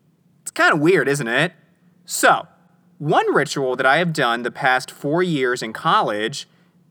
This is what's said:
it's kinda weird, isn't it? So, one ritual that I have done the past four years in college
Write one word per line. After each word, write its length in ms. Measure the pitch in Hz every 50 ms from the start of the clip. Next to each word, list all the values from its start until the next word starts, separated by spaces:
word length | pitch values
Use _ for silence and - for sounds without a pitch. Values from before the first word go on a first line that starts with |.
| _ _ _ _ _ _ _ _
it's 80 | _ -
kinda 240 | - - 330 349 196
weird, 320 | 151 147 175 190 156 123
isn't 220 | 135 143 143 123 113
it? 240 | 120 135 160 180 - _ _ _ _ _ _ _ _ _ _
So, 420 | - - - - 233 151 113 - - _ _ _ _ _ _ _ _ _ _
one 340 | 143 151 214 359 453 427
ritual 440 | 294 170 139 - - 147 135 127 127
that 100 | 131 131
I 120 | 131 139 165
have 140 | 180 170
done 300 | 156 156 131 117 117 123
the 80 | 120 120
past 400 | - - 139 131 127 127 - -
four 320 | - - - 143 151 180
years 400 | 185 180 156 135 127 123 127 123
in 100 | 123 113
college 760 | 110 - - 160 190 214 180 123 104 104 107 117 143 - - - _ _ _ _ _ _ _ _